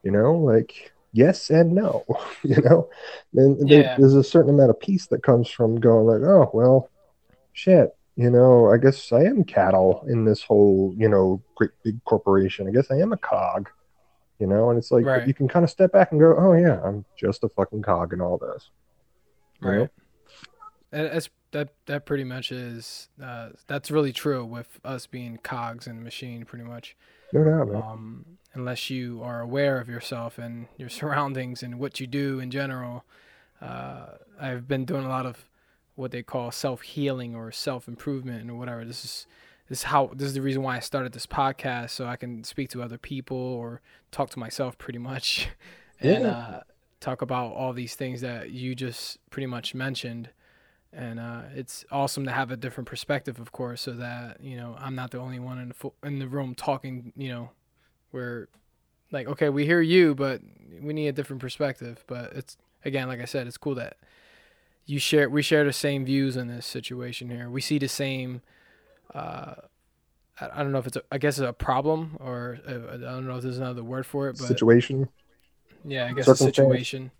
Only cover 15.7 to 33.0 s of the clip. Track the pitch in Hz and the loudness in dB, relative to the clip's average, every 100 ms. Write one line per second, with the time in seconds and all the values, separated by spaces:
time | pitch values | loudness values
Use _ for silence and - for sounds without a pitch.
15.7 | - 185 196 180 151 165 - 190 170 175 | 4 4 4 2 6 6 8 6 6 4
16.7 | 101 95 104 - - 101 101 110 - 98 | 2 -2 -6 -10 -4 -4 -2 -4 -2 -4
17.7 | 107 101 87 87 90 90 - - - _ | -4 -2 0 -2 -4 -4 -4 -6 -12 _
18.7 | _ _ _ _ _ _ _ _ _ 98 | _ _ _ _ _ _ _ _ _ -2
19.7 | 101 135 _ _ _ _ - - _ - | 0 -2 _ _ _ _ -20 -20 _ -20
20.7 | _ _ 147 156 165 - _ _ 147 143 | _ _ -8 -4 -6 -8 _ _ -8 -8
21.7 | _ - 143 - 143 131 127 120 127 123 | _ -10 -10 -4 -6 -4 -10 -10 -10 -12
22.7 | 117 113 - - _ 127 120 113 - _ | -14 -16 -18 -20 _ -16 -16 -16 -20 _
23.7 | 143 - 151 143 120 147 135 117 120 117 | -10 -2 0 0 -2 -4 -4 -6 -14 -16
24.7 | - 123 131 - 127 120 117 - 127 117 | -18 -14 -14 -14 -14 -14 -14 -12 -10 -10
25.7 | 117 127 113 117 - 127 117 117 120 120 | -12 -16 -16 -16 -16 -14 -16 -16 -18 -16
26.7 | 120 - _ _ _ _ 143 156 160 117 | -18 -20 _ _ _ _ 2 4 2 0
27.7 | 104 110 113 110 117 160 180 _ 131 123 | -4 -8 -14 -16 -18 -20 _ _ -12 -10
28.7 | 123 - 131 123 117 120 117 120 139 143 | -10 -10 -10 -10 -12 -12 -10 -6 -2 -2
29.7 | 135 120 120 - 120 117 - 117 117 117 | -2 -8 -14 -12 -10 -12 -12 -14 -14 -18
30.7 | - 123 - 147 143 143 131 127 123 123 | -18 -16 -10 -6 -4 -4 -6 -10 -12 -14
31.7 | 120 190 - 135 143 139 131 127 135 139 | -10 -10 -10 -8 -6 -4 -6 -8 -8 -8
32.7 | 127 123 123 | -10 -12 -16